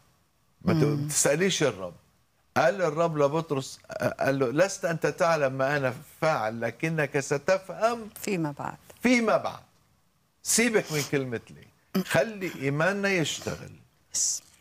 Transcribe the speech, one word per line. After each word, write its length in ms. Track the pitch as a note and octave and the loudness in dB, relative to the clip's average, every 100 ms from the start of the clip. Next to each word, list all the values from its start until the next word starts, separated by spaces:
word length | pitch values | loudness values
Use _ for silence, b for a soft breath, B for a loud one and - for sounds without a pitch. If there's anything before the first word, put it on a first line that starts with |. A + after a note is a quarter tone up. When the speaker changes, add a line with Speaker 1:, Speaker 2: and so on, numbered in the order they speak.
| _ _ _ _ _ _ | _ _ _ _ _ _
Speaker 1:
ما 120 | F3 | 0
ت-، 100 | E3 | 4
Speaker 2:
مم. 240 | D3 D3 D3 | 4 2 -2
Speaker 1:
تسأليش 560 | D3 D3+ D3+ F#3+ - | 2 2 4 2 2
الرب. 300 | C#3+ F#2+ F2+ - _ _ _ _ _ - | 0 0 -10 -12 _ _ _ _ _ 2
قال 240 | D#3+ G3 | 2 2
الرب 360 | E3+ D3 E3+ D3+ | 0 2 0 2
لبطرس، 600 | C#3 D#3+ D#3+ C#3 C3 - - - - - | 2 2 -2 -4 -4 -14 -14 -4 -2 0
قال 200 | - C#3 | 0 2
له: 120 | B2+ | 2
"لست 340 | C#3+ F#3+ - F3 | 2 2 0 -4
أنت 220 | E3 D3+ | -2 -2
تعلم 460 | C#3+ E3+ D#3+ C3+ | 2 2 2 0
ما 240 | C3+ C3+ D3 | 0 0 0
أنا 160 | C3 A2+ - - | -2 -4 -14 -2
فاعل، 400 | D#3+ D3 A2 A#2 | 0 2 -2 -2
لكنك 580 | A#2 - D#3+ D#3+ C#3 D3 | -6 -2 -2 0 0 -2
ستفهم 880 | C3+ C#3+ - F#3+ - F3 A3+ A#3+ G#3+ - | -2 -2 0 0 -2 -2 0 0 -8 -10
Speaker 2:
فيما 380 | - F#3+ D3+ C#3+ | -4 -2 -2 -4
بعد." 180 | - - - - | -10 -10 -20 -2
Speaker 1:
فيما 360 | A#3+ B3 A3 E3+ | 2 2 4 0
بعد. 220 | G2+ - - _ _ _ _ _ _ _ | -2 -8 -18 _ _ _ _ _ _ _
سيبك 480 | - - A#3+ A3 - | -2 2 4 2 0
من 100 | D3+ C3+ | -4 -2
كلمة 300 | C#3+ C3 A2 - | -2 -2 -8 -10
ليه. 540 | C#2+ - _ _ F#3+ | -20 -20 _ _ -4
خلي 480 | F#3 - A3+ G#3 F3+ B2 | 2 2 0 -4 -10 -4
إيماننا 480 | C3+ C#3+ E3+ G3+ G3 | -4 0 0 0 0
يشتغل. 640 | F#3+ D3 - G#2+ - G2 - _ _ _ | 0 0 -4 -6 -8 -12 -20 _ _ _
Speaker 2:
باسم 340 | - - - - _ | -4 -2 -4 -10 _